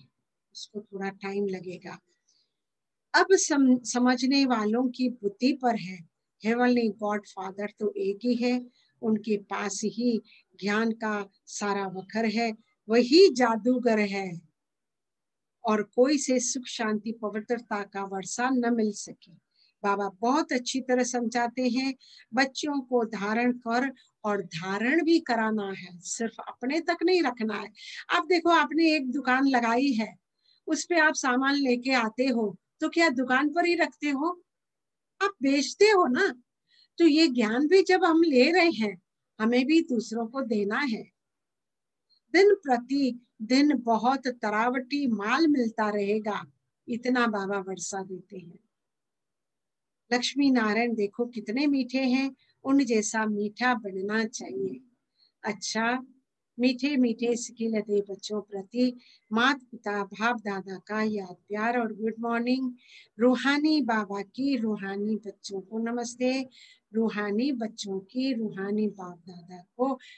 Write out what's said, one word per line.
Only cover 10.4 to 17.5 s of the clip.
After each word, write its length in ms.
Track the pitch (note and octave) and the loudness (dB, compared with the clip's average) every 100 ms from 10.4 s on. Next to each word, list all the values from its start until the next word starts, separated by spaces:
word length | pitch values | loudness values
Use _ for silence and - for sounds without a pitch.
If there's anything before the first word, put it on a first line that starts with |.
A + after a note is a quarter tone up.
| _ - | _ -8
ज्ञान 320 | G3 G#3 A3+ | -2 0 0
का 340 | A3 A3 G#3 G3 _ - | -2 -4 -4 -8 _ -18
सारा 380 | - G#3 G3 G3 | -8 -4 -4 -4
वखर 380 | F#3 F#3 G#3+ A3+ | -8 -8 -4 -2
है, 220 | G#3+ A#3 A3 _ _ - | -2 -4 -6 _ _ 0
वही 400 | A#3 B3 D#4+ F#4+ | 2 6 8 8
जादूगर 640 | B3 A#3+ A3+ A3+ B3+ A#3+ G#3+ | 6 2 2 0 0 2 2
है 420 | G#3 G3 F#3+ E3 - _ _ _ _ _ _ _ _ _ _ _ | 0 -2 -6 -10 -14 _ _ _ _ _ _ _ _ _ _ _
और 180 | A3 G#3+ G#3 - | 0 0 0 2
कोई 220 | C4 D4+ | 4 2
से 200 | - B3+ | 2 0
सुख 260 | B3 C4+ B3+ | 0 -6 -8
शांति 440 | - G#3+ G#3+ A3+ A3 | -6 -4 -4 -6 -8
पवित्रता 600 | G#3 G#3 G#3 | -8 -6 -6